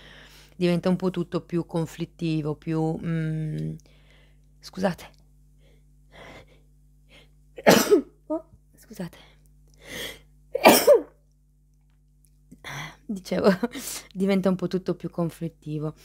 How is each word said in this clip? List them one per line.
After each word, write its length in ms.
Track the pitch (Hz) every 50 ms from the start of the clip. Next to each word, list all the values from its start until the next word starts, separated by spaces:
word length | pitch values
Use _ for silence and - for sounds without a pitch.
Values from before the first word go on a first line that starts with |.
| - - - - - - - - - - -
diventa 340 | - 180 175 175 170 - 185
un 60 | 180
po' 140 | 180 185 185
tutto 320 | 185 180 165 - - 170
più 240 | 180 - 175 170 160
conflittivo, 880 | - - 165 165 - - - 170 - - - 170 165 160 156 147 151 147
più... 420 | 151 - 170 160 160 160 160 165 - -
Mm, 680 | 165 165 160 160 160 156 156 156 151 156 156 156 156 156 160 - - - - - - - - - - - - - _ _ _
scusate. 500 | - - - 190 190 190 165 - - - - - - _ _ _ _ _ _ _ - - - - _ _ _ _ _ _ - - - - - - - - - - _ _ _ _ _ _ _ _ _ _ - - - - _ - - - -
<coughs> 580 | - - - - - - - 403 302 - - - _ _
Oh, 180 | - 311 330 - - - - _ _ _
scusate. 400 | - - - 220 - 180 170 - - - - - - - - - - - - - - - - - - - - - - - - - - _ _
<coughs> 600 | - - - - - - - - 539 381 - - - _ _ _ _ _ _ _ _ _ _ _ _ _ _ _ _ _ _ _ _ _ _ _ _ _ _ _ - - - - 139 143 151 156 - - _
Dicevo, 440 | - 214 185 - - 180 180 - 208 180 - - 233 - 277 -
<laughs> 300 | - - - - - -
diventa 340 | 185 196 190 196 196 180
un 80 | 196 180
po' 120 | 180 180
tutto 280 | 175 - 180 - - 175
più 140 | - - 170
conflittivo. 840 | - - 170 160 - - 165 160 - _ - 151 151 151 151 151 151 -